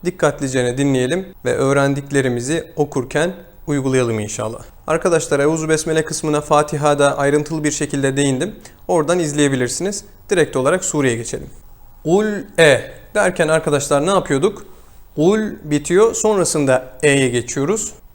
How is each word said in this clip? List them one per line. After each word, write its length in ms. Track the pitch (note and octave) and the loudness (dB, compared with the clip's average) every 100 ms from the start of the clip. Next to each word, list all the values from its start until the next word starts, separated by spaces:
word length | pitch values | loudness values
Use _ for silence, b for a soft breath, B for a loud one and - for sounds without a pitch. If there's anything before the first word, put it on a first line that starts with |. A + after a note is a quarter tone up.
| - | -4
Dikkatlice 720 | F3+ D3+ C#3 C#3 C3 B2 B2 | 0 0 0 -2 0 0 0
dinleyelim 480 | C#3+ C3 B2+ F3 F#3+ - B2+ | 2 2 0 -2 -6 -6 -4
ve 100 | B2 | 0
öğrendiklerimizi 1160 | C3+ C#3 C#3 C#3 C#3 C#3 C3+ A#2+ B2 E3 - - | 2 2 2 -2 -2 0 0 -2 -2 -4 -6 -4
okurken 560 | D3 C#3+ A#2+ D3 E3+ F3+ - - - | -2 -2 -2 -2 -2 -4 -18 -18 -4
uygulayalım 520 | C#3+ C3+ C3 A#2+ A2 | -2 0 0 0 -2
inşallah. 400 | G#2 - A2 A#2 - - - | -4 -6 -8 -8 -16 -16 -4
Arkadaşlar, 520 | D#3+ F3+ E3 D#3 C#3+ | 0 2 0 0 2
Euzu 300 | C#3+ D#3+ D#3 | 2 0 0
Besmele 360 | D#3+ D#3+ D#3+ D#3 | -2 0 -2 -2
kısmına 360 | D#3 D#3 D3+ | -4 -2 -2
Fatiha'da 760 | D3 D3 D3+ D3+ D3+ C#3+ C#3+ C#3 | 2 2 2 0 0 4 2 2
ayrıntılı 460 | C#3 D3 D3 D#3+ | 2 2 0 -4
bir 80 | D3+ | -4
şekilde 460 | C#3+ D3 C#3 C3+ C3+ | -2 -4 -2 -2 0
değindim. 380 | C#3+ C3 F3+ - B B - | 0 0 -4 -8 B B -2
Oradan 320 | F3 D3+ F3+ | 0 2 0
izleyebilirsiniz. 840 | D#3+ C#3+ C#3+ C3+ B2 - F3+ G3+ - - - | 0 2 2 2 -2 -2 -6 -6 -14 -20 -2
Direkt 260 | F#3+ D3+ C#3+ | 0 2 0
olarak 300 | C3 F3+ F#3 | 0 0 -2
sureye 300 | D3+ C3+ A2+ | 0 0 0
geçelim. 340 | A#2 C3 C3+ - - - - - | -6 -10 -12 -18 -20 -20 -20 -10
Kul 220 | D3+ F#3 G#3+ G#3 - - | 0 2 2 -4 -6 4
e 220 | D#3+ B2+ - - - G#3 | 4 4 0 -16 -6 0
derken 320 | F#3+ F#3 D#3 | 0 0 0
arkadaşlar 580 | D#3+ D#3 D3 C#3 C#3+ D#3 | 2 2 -2 2 0 2
ne 60 | |
yapıyorduk? 540 | G3 F#3 C#3 F3+ - - b b b b - | 0 0 0 0 -4 -18 b b b b 0
Kul 240 | D#3+ G#3+ G#3+ - | 2 2 0 -6
bitiyor, 500 | D3+ D3 D3 F3 A3+ | -4 -4 2 4 4
sonrasında 720 | - G#3+ G#3 D#3+ D#3+ C#3 B2+ - - | 4 0 2 0 0 2 2 0 0
e'ye 260 | D3 C#3 C3 | 2 4 2
geçiyoruz. 640 | A#2+ A#2 - C#3 G#3+ - - - | 0 -4 -4 -2 -2 -4 -12 -20